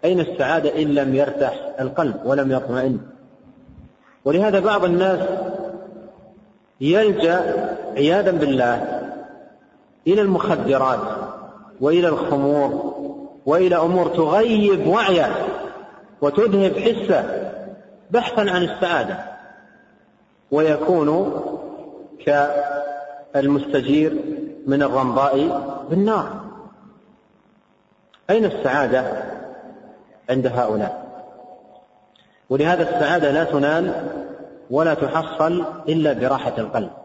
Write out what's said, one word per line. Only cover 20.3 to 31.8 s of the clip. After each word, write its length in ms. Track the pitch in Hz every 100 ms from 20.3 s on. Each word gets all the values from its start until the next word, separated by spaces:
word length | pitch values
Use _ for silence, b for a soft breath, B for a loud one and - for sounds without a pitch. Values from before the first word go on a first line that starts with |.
| _ _
ويكون 840 | 147 156 151 156 180 147 160 214 - - - - - - - - - - 143 147 147 143 143 143 - - - -
كالمستجير 840 | 143 139 143 139 143 123 151 156 - - - - - 135
من 160 | 139
الرمضاء 800 | 139 131 131 120 139 135 165 - - - -
بالنار. 500 | 165 202 214 - - - - - - - - _ _ _ _ _ _ _ _ _ _ _ _ -
أين 140 | 214
السعادة 600 | 208 - 139 139 131 127 131 - - - - - - - - - _ - -
عند 160 | 131 123
هؤلاء؟ 580 | 120 117 107 - - - - - - - - - -